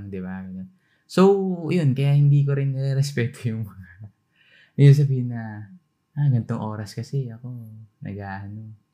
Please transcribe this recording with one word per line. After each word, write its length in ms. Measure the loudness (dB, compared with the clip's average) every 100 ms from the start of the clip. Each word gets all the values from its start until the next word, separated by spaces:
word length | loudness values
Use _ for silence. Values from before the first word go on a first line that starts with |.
| -10
di 120 | -10
ba? 200 | -8 -10
Ganun. 300 | -10 -12 -14 _ _ _ _
So, 180 | 4 6 6 0 -4 -2
yun. 240 | 0 2 2
Kaya 200 | 2 4
hindi 280 | 6 4
ko 80 | 2
rin 220 | 0 -2 -2
nirespeto 720 | -2 -2 -2 -2 -4 -4 -6
yung 160 | -6 -8
mga, 220 | -12 -20 -20 -20 _ _
<laughs> 440 | _ _ _ _ 6
hindi 160 | 8
sabihin 360 | 8 6 0 -2
na, 420 | -6 -10 -12 -14 -20 _ _ _ -2
ah, 140 | 2
gantong 300 | 2 0 -4
oras 340 | -6 -8 -10 -10
kasi 320 | -6 -6 -6
ako 220 | -10 -14 -14 -14 -18 -20 _
nag-aano. 760 | -12 -10 -10 -10 -12 -14 -16 -20 _